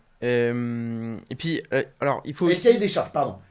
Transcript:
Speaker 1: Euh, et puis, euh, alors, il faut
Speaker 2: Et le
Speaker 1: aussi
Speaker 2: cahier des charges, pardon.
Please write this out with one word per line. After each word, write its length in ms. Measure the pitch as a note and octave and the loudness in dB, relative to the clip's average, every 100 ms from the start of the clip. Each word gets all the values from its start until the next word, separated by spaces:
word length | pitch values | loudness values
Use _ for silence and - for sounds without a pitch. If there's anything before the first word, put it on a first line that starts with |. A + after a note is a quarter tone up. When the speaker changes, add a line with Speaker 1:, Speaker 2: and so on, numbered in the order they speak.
| _ _ | _ _
Speaker 1:
Euh, 920 | B2 B2 A#2+ A#2+ A#2+ A#2 A#2 A#2 A2+ A2 - | 0 2 2 0 -2 -4 -4 -6 -6 -10 -10
et 60 | B2+ | -8
puis, 260 | E3 D#3 - | -4 -4 -2
euh, 100 | C3+ - - | -2 -2 -4
alors, 220 | C#3 B2 - | -2 -2 -4
il 80 | |
faut 120 | C#3+ E3+ | 0 2
Speaker 2:
Et 40 | |
le 40 | - | 4
Speaker 1:
aussi 80 | A#3+ | 6
Speaker 2:
cahier 100 | G3 | 6
des 80 | G3+ | 2
charges, 240 | E3+ - | 0 -2
pardon. 240 | D3 B2+ F#2+ - | -2 -2 -4 0